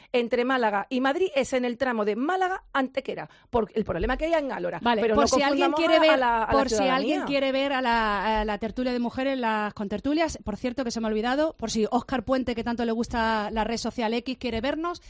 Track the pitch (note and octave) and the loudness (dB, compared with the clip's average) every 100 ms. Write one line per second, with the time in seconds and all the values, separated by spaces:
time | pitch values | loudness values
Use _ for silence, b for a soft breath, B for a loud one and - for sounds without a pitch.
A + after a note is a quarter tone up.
0 | B B3 A#3+ B3 B3 C4 A3+ G3+ G3 C4 | B -2 0 0 0 2 2 0 -2 0
1 | C4+ C#4+ F#4 C4+ B3 C4 B3 A#3 B3+ A#3 | 0 2 0 0 0 0 -2 -2 -2 0
2 | G#3 G#3 C#4 F#4 F#4 F#4+ - D4+ C4 C4+ | 0 0 0 0 0 -2 -4 -2 -2 -2
3 | - - D3+ b b A#3+ G#3+ - G3+ F3 | -6 -6 -10 b b -2 0 -2 -2 0
4 | G#3 C4 D#4 E4 C#4 G#3 F3 E3+ A#3 A#3 | 0 0 0 0 0 -4 -4 -2 0 2
5 | A3 A3 B3+ B3+ C#4 C#4 - D4 E4 E4 | 2 4 4 4 2 2 2 2 4 6
6 | D#4+ C#4 B3 A#3 A3+ C#4 C4 A3 G3+ C4 | 6 6 4 2 2 2 2 2 2 2
7 | C4+ D4 - C#4 C4+ C4 C#4 C4 B3+ A#3 | 0 0 0 0 0 0 0 0 2 2
8 | A3 G3+ G3 A3 G#3+ G#3 A3+ G#3 B3+ B3 | 2 0 0 0 0 -2 -4 -4 -2 -2
9 | A#3+ - C4+ C4+ A#3 G#3+ G#3 - G3+ G#3 | -2 -2 -2 0 0 0 -2 -4 -4 -2
10 | C4+ D4+ D#4+ - - G3+ B3+ B3 A#3+ A3+ | 0 2 0 -2 -8 -6 -4 -4 -4 -4
11 | A3+ G#3+ A3+ C4+ D#4+ - A3+ A3 G#3+ B3 | -2 -2 0 0 0 -2 -4 0 0 0
12 | A#3+ C4 A3 C4 B3+ A#3 A#3 A#3 A#3+ A3+ | -2 -4 0 -2 0 -4 -4 -2 -2 -2
13 | A#3 B3 A3+ A3 G#3 A3 G#3+ A3+ A#3 A#3+ | -2 0 0 0 -2 -2 -2 -2 -4 -2
14 | A3 A#3 B3 B3+ B3 A3+ B3 D4+ E4+ F4 | -2 -2 -4 -6 -4 -4 -2 -2 -4 -6
15 | b | b